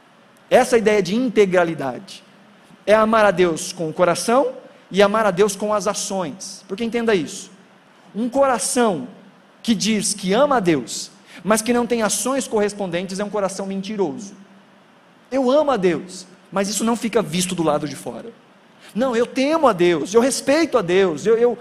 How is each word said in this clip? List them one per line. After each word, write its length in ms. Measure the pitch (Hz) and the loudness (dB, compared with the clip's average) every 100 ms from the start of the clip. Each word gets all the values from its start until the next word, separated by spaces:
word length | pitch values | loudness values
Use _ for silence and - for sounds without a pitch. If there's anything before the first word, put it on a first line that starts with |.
| _ _ _ _ _ | _ _ _ _ _
Essa 240 | 196 247 | 4 4
é 40 | 247 | 2
a 20 | |
ideia 220 | 208 214 | 4 2
de 120 | 180 | 2
integralidade. 1120 | 214 254 202 202 180 175 156 135 117 - - - _ _ _ _ - | -2 0 2 4 4 2 0 -6 -8 -12 -20 -20 _ _ _ _ -8
É 100 | - | 2
amar 300 | 214 220 226 | 4 4 4
a 60 | 208 | 4
Deus 420 | 180 180 156 - | 4 2 0 -6
com 160 | - 160 | -8 -6
o 40 | |
coração 600 | 156 175 165 - 240 480 - - - _ | 0 2 2 2 2 2 -4 -16 -20 _
e 100 | 180 | 2
amar 240 | 202 214 | 2 2
a 60 | 220 | 0
Deus 240 | 175 208 | 2 0
com 180 | 190 208 | 0 -2
as 140 | 208 196 | -2 -2
ações. 800 | 196 - 196 170 160 - - - | -4 -6 -4 -6 -8 -14 -18 -12
Porque 160 | 196 | -8
entenda 320 | 233 233 226 | -4 -2 0
isso. 360 | 202 135 - - - _ _ _ _ _ | 0 -2 -10 -16 -20 _ _ _ _ _
Um 160 | 190 240 | -8 -4
coração 760 | 262 277 240 - 254 233 170 123 - - - _ _ | 0 2 0 -2 0 0 0 -6 -14 -20 -20 _ _
que 100 | - | -2
diz 400 | 214 180 220 220 | -2 0 -2 -2
que 200 | - 185 | -4 0
ama 240 | 202 294 254 | 2 2 2
a 40 | |
Deus, 520 | 175 151 110 - - - - - | 2 0 -2 -10 -12 -18 -20 -8
mas 180 | 175 214 | -2 0
que 100 | 226 | 0
não 140 | 240 240 | -2 0
tem 160 | 240 | 0
ações 460 | 214 - 247 269 - | 0 -2 -2 -4 -2
correspondentes, 720 | 220 208 202 196 170 185 185 | 0 -2 -2 -6 -4 -6 -6
é 40 | |
um 60 | 208 | -6
coração 340 | 208 190 190 196 | -4 -4 -4 -6
mentiroso. 680 | 196 190 220 180 127 104 - - - _ _ _ _ _ _ _ | -6 -6 -4 -4 -4 -12 -18 -20 -20 _ _ _ _ _ _ _
Eu 180 | 262 247 | -2 2
amo 220 | 285 294 | 2 2
a 60 | 247 | 2
Deus, 500 | 185 151 - - - - _ | 2 0 -4 -14 -18 -20 _
mas 180 | 175 202 | -4 -4
isso 140 | 220 | -2
não 140 | 226 233 | -2 -2
fica 260 | 233 226 | -2 -2
visto 320 | 165 170 180 | -2 -2 -2
do 80 | 180 | -2
lado 240 | 160 147 147 | 0 0 -2
de 80 | |
fora. 360 | 135 - 120 233 - _ _ _ _ - | -8 -12 -12 -14 -20 _ _ _ _ -12
Não, 220 | 196 262 | -4 -2
eu 100 | 233 | 0
temo 440 | 233 - 269 320 277 | -2 0 0 2 2
a 40 | |
Deus, 400 | 185 175 170 190 | 4 2 2 2
eu 80 | 220 | 2
respeito 560 | 254 - - 294 330 247 | 2 2 0 2 2 0
a 60 | |
Deus, 420 | 175 185 190 151 | 2 2 2 0
eu, 120 | 185 226 | 0 2
eu, 200 | 240 226 | 2 0